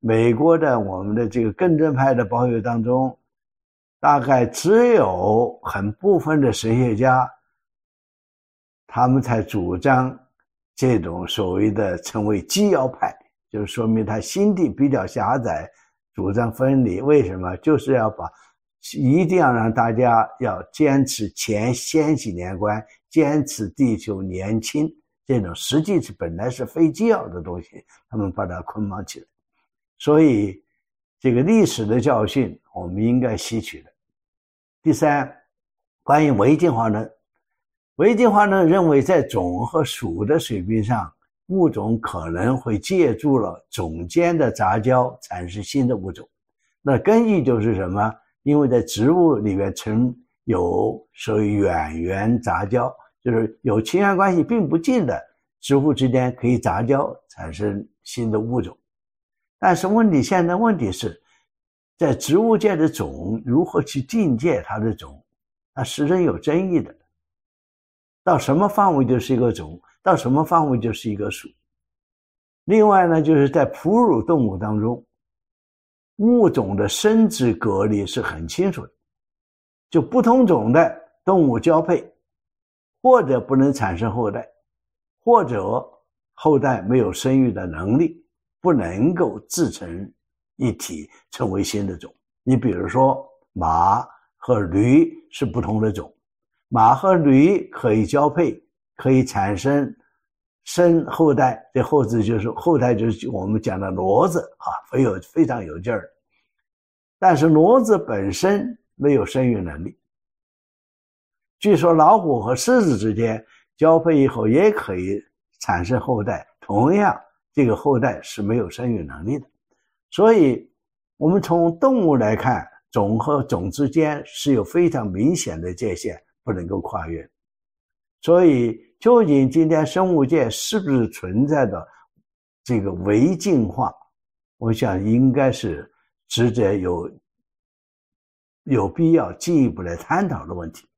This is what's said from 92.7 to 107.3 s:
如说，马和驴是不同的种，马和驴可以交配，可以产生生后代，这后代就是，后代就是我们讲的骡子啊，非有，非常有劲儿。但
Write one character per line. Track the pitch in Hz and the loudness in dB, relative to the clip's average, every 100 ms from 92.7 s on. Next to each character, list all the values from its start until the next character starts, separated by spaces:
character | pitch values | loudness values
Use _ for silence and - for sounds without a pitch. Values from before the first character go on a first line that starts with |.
如 | 87 92 | -4 -4
说， | 117 135 131 - _ _ | 2 2 0 -8 _ _
马 | 95 82 80 90 107 131 _ _ _ | -6 -2 2 2 2 -2 _ _ _
和 | - 117 | -2 -2
驴 | 95 92 117 143 165 - _ | 0 0 4 6 4 -2 _
是 | - | -8
不 | 127 104 | -6 -4
同 | 113 107 | -4 -2
的 | 110 | -2
种， | - - _ _ _ _ _ _ | -4 -10 _ _ _ _ _ _
马 | 120 110 | 4 4
和 | 131 196 | 4 4
驴 | 180 143 135 156 196 - | 4 6 6 6 4 -4
可 | - 123 | -4 0
以 | 110 104 | 0 2
交 | 143 147 | 2 0
配， | 156 156 104 _ _ _ _ | 0 -2 -2 _ _ _ _
可 | 131 | 2
以 | 131 | 2
产 | 123 101 98 | 2 -2 -4
生 | 101 139 143 139 - _ _ _ _ _ _ | -2 0 0 -2 -8 _ _ _ _ _ _
生 | - - 175 165 | -10 2 4 4
后 | - - 160 | 0 2 2
代， | 135 - - _ | 4 0 -2 _
这 | 127 | -4
后 | 117 151 113 | 0 2 2
代 | 117 | 0
就 | 104 113 | 0 -2
是， | 110 | -4
后 | - - 151 | -4 0 2
代 | 123 | 2
就 | 107 113 | 0 -2
是 | 104 - | -4 -6
我 | 104 | -6
们 | 95 107 | -4 -2
讲 | 113 95 | -2 -6
的 | 95 | -6
骡 | 92 92 107 180 | -4 0 2 2
子 | 165 - _ | -2 -6 _
啊， | - - _ | -10 -10 _
非 | 127 | -2
有， | 131 95 | 0 -2
非 | - 160 | -6 0
常 | 156 120 | 0 0
有 | 87 80 | -8 -10
劲 | 98 | -6
儿。 | 110 - _ _ _ _ _ _ _ _ _ _ _ | -8 -8 _ _ _ _ _ _ _ _ _ _ _
但 | 190 | 2